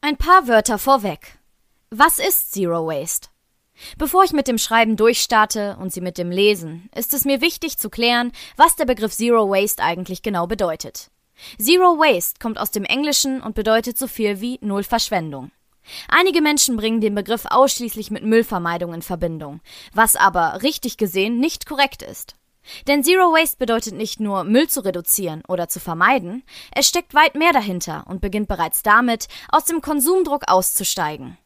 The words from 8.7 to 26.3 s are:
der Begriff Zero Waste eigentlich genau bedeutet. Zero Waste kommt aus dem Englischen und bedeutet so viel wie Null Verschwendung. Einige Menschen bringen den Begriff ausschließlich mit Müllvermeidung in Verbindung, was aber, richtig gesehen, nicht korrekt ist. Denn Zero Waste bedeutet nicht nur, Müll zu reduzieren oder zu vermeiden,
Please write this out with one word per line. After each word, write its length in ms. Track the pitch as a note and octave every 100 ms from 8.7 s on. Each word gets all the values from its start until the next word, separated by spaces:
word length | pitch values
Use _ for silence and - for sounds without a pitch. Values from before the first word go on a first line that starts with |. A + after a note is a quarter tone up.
der 100 | -
Begriff 280 | C#4 A3+ A3
Zero 360 | - A#3 A#3 G#3
Waste 320 | G3 G3+ -
eigentlich 420 | D3 E3+ F3+ F#3
genau 260 | - F#3+ F3
bedeutet. 640 | G#3 F#3 D#3+ - - - _ _ _ - -
Zero 440 | G#3+ F4+ F4+ E4
Waste 400 | D#4 F#3+ - -
kommt 180 | A#3 A3
aus 140 | G#3
dem 120 | G#3+
Englischen 560 | G3 C4 D4 C#4 C4+ C4
und 140 | -
bedeutet 420 | G#3+ G#3+ A3 A#3 A#3
so 120 | C4+
viel 320 | - G#3 G3+
wie 180 | A#3 B3+
Null 220 | G#3 G3
Verschwendung. 680 | G3+ A#3 - G3 D#3+ C#3 B2+ _ _ _ _ - -
Einige 340 | D4 F#4 E4+
Menschen 340 | D4+ D4 - A3+
bringen 240 | A3 A3+
den 140 | G#3+
Begriff 300 | G#3 G3+ A3+ -
ausschließlich 640 | - C4+ - A#3+ G#3+ G#3+
mit 140 | G#3
Müllvermeidung 680 | G#3+ A3+ A#3 G3 E3+ E3+ F3
in 80 | E3
Verbindung, 580 | - F3 E3+ D#3+ D3 D3+ _ - -
was 220 | - A3+ -
aber, 480 | G3 F3 E3 F#3+
richtig 320 | B3 D#4 B3 -
gesehen, 420 | G#3 F3+ G3+ A#3+
nicht 260 | D4 -
korrekt 380 | - C#4 C#4 -
ist. 320 | - - - _ _ _ - - -
Denn 160 | C#4+
Zero 300 | C4+ F#4 F4+
Waste 260 | D#4+ D#4+ -
bedeutet 360 | A#3+ A#3 A3
nicht 260 | G3 G#3+ -
nur, 240 | G#3+ G3
Müll 240 | F3 A3+ D#4+
zu 160 | -
reduzieren 580 | G3 F3 E3+ - F3+ D#3 -
oder 200 | F#3 E3+
zu 120 | -
vermeiden, 640 | - E3 F#3 C4 F3